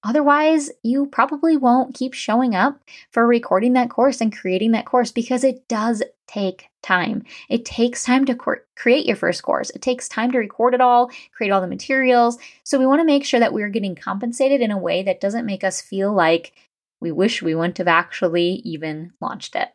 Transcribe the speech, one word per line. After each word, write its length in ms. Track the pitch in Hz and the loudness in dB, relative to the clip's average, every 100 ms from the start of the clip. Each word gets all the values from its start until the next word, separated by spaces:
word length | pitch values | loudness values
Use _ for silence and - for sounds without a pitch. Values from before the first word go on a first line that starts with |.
Otherwise, 640 | 208 285 285 285 311 320 285 - | 0 0 4 4 4 2 0 -6
you 240 | 233 269 285 | -2 0 -2
probably 500 | - 277 285 330 311 | 0 -2 0 2 2
won't 380 | 254 247 254 - | 4 2 0 -6
keep 180 | 254 | -8
showing 400 | - - 220 254 | -6 -2 0 2
up 260 | 190 240 - _ - - | 2 0 -2 _ -20 -6
for 140 | - 233 | 0 4
recording 480 | 240 233 185 233 | 2 2 2 2
that 160 | 254 247 | 2 0
course 320 | - 262 269 | 2 0 2
and 100 | 226 | -2
creating 400 | - 190 185 220 | -2 -4 0 2
that 120 | 226 - | 0 2
course 260 | 247 247 | 0 0
because 320 | - 233 254 | -4 -2 0
it 240 | 269 254 _ | 0 0 _
does 360 | 226 226 220 - _ _ | -2 -2 -2 -4 _ _
take 400 | - 190 185 _ _ | -4 -4 -6 _ _
time. 400 | - 185 165 - - - - | -2 0 0 -4 -10 -20 -4
It 160 | 233 233 | -4 -4
takes 380 | - 240 240 | -2 -2 0
time 200 | - 254 269 | 0 2 2
to 100 | 247 | -2
cor-, 320 | - - _ - | -4 -6 _ -4
create 320 | 240 269 - | 2 2 2
your 80 | 202 | -2
first 260 | 170 175 | -2 -4
course. 300 | - - - | -2 -2 -2
It 100 | - | -6
takes 260 | - 247 - | -4 -4 -6
time 240 | - 240 | -4 -2
to 40 | 254 | -2
record 380 | 208 - 247 247 | -4 -2 0 4
it 60 | |
all, 280 | 254 240 247 - - - | 4 4 2 -4 -20 -6
create 140 | 190 | 0
all 100 | 196 | 0
the 60 | 185 | 0
materials. 720 | 190 - 269 254 240 240 240 - _ | -8 -4 0 4 4 4 0 -14 _
So 140 | - 277 | -2 2
we 80 | 262 | 4
wanna 180 | 285 | 4
make 220 | 320 285 277 | 4 2 2
sure 140 | 240 | 0
that 120 | 233 | 2
we're 180 | 214 208 | 0 -4
getting 260 | 208 196 170 | -4 -6 -8
compensated 680 | - 196 240 240 269 277 | -8 -6 -6 -2 0 2
in 80 | 220 | 0
a 80 | 202 | -2
way 240 | 180 170 | -2 -2
that 180 | 190 185 | -2 -2
doesn't 280 | 196 226 233 | -4 -4 -6
make 160 | 190 | -4
us 180 | 190 185 | -4 -6
feel 320 | - 196 196 | -8 -4 -2
like 400 | 208 165 165 170 _ _ _ _ _ | 2 2 2 -2 _ _ _ _ _
we 100 | 170 | -8
wish 300 | 156 202 - | 0 0 0
we 140 | 165 160 | -4 -2
wouldn't 240 | 170 175 | -4 -2
have 80 | 175 | 2
actually 720 | 170 - - 180 170 175 185 | 2 0 -4 -2 0 -2 -2
even 480 | - 160 156 156 175 _ | -8 -10 -8 -10 -14 _
launched 360 | 170 - - - | -10 -10 -8 -6
it. 140 | - | -6